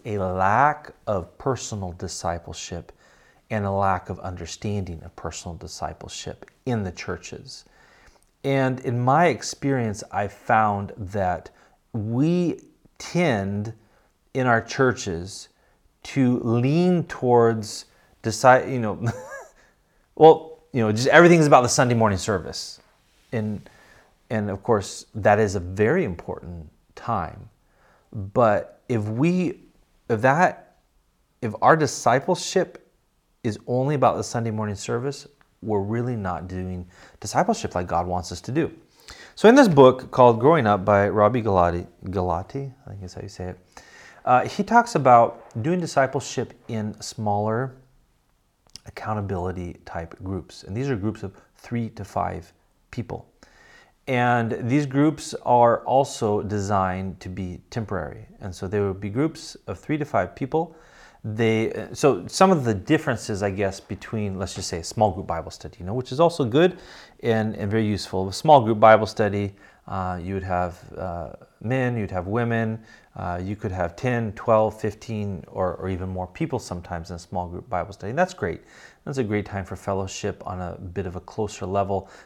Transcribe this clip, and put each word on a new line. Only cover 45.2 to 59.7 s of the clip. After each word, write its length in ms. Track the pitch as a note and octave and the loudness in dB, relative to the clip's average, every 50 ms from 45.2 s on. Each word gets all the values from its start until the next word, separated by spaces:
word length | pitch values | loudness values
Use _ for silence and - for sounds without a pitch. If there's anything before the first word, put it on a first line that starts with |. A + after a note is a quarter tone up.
| A#2+ C3+ - - - - - A2+ A2 | 8 6 2 -6 -18 -12 -8 -6 -2
doing 160 | D#3 F3+ F3+ | -2 -2 -2
discipleship 720 | E3 D#3 - C#3+ C3+ C3 - C#3 - - - C3+ A#2 - - _ _ - | -2 -2 0 0 0 2 0 -4 -6 -6 -6 -6 -6 -6 -8 _ _ -10
in 320 | A#2+ A2 G#2+ G#2+ F#2 - | -8 -6 -6 -6 -8 -10
smaller 800 | - - - - A2 G#2+ G2+ G#2 G#2 A2 A2 A#2 C3 C3 B2+ - _ _ _ _ _ _ _ _ _ _ _ _ _ _ _ _ _ _ _ - _ | -14 -14 -10 -6 -4 -2 -2 -2 -2 -2 -2 -2 -4 -6 -8 -16 _ _ _ _ _ _ _ _ _ _ _ _ _ _ _ _ _ _ _ -20 _
accountability 920 | - - - - G#2+ G#2+ G#2+ G2+ F#2+ G2+ F2 F2 F#2 F2 F2+ F2 F2 - - _ | -20 -18 -14 -8 -6 -6 -6 -4 -4 -4 -4 -4 -4 -6 -6 -8 -10 -12 -14 _
type 360 | - - E2+ E2 E2 - - | -14 -12 -12 -12 -12 -14 -14
groups. 420 | F#2+ F#2 G2 F2+ - - - - - | -10 -8 -8 -8 -10 -12 -18 -20 -14
And 120 | - F#2+ | -10 -8
these 140 | A#2 C3+ C#3+ | -6 -4 -4
are 80 | C3 F#2+ | -4 -2
groups 260 | F#2+ A2 G#2+ - - | -4 -6 -6 -6 -10
of 80 | F#2+ - - _ _ _ | -14 -14 -16 _ _ _
three 340 | _ - - A#2+ A#2 A#2 G#2+ | _ -14 -8 -6 -6 -6 -6
to 120 | - - G2+ | -8 -12 -14
five 480 | - - F#2+ F2+ F2+ F2+ F2+ F2 - _ _ _ _ _ _ _ _ | -8 -6 -4 -4 -4 -6 -8 -12 -16 _ _ _ _ _ _ _ _
people. 380 | - B2 A2 - - - - _ _ _ - _ _ _ _ _ - - _ _ _ _ - - | -12 -12 -10 -10 -10 -12 -12 _ _ _ -20 _ _ _ _ _ -20 -20 _ _ _ _ -8 -4
And 600 | C3 B2 A#2+ A#2+ B2 A#2+ A2+ A2+ A2+ - B2 A#2 | -2 0 2 2 2 2 2 -2 -4 -4 -2 0
these 160 | C3 D3+ D3 | 0 0 0
groups 480 | C3+ C3 C#3 D3 D#3 D3+ - - - - - - | 0 2 2 2 2 2 -2 -8 -12 -12 -8 0
are 400 | - B2 A#2+ A#2+ A#2 A2+ - - | 2 4 6 6 6 4 2 0
also 560 | - B2 C3+ C#3 C3+ - - A#2+ G#2+ G#2 G#2 | 0 2 2 2 0 -2 -4 -2 0 0 0
designed 800 | - F#2+ G#2 G#2 G2 G2 G#2+ G2 F#2+ F#2 F#2 F#2 F#2+ F#2+ E2 - | -2 -2 -4 -2 -2 0 0 0 0 0 -2 -4 -6 -8 -10 -12
to 80 | - F#2 | -12 -12
be 320 | F2+ F#2 F#2+ F2+ F2 - - _ | -10 -8 -8 -10 -10 -12 -16 _
temporary. 560 | - B2 A2 G2+ G#2 F2 D#2 C#2+ - G#2+ G#2+ - - - | -8 -8 -6 -6 -6 -6 -6 -8 -10 -14 -18 -20 -20 -14
And 120 | - G2 F2 | -14 -12 -10
so 140 | - G2 F#2 | -10 -8 -4
there 140 | G#2 G#2 | -2 -2
will 120 | G2+ G2 F#2 | 0 -2 -2
be 160 | F#2+ G#2 G#2 | -6 -8 -8
groups 460 | G2 B2 D3 D#3+ D3 - - - - - - | -4 -2 -4 -4 -4 -8 -18 -18 -20 -18 -12
of 120 | - | -12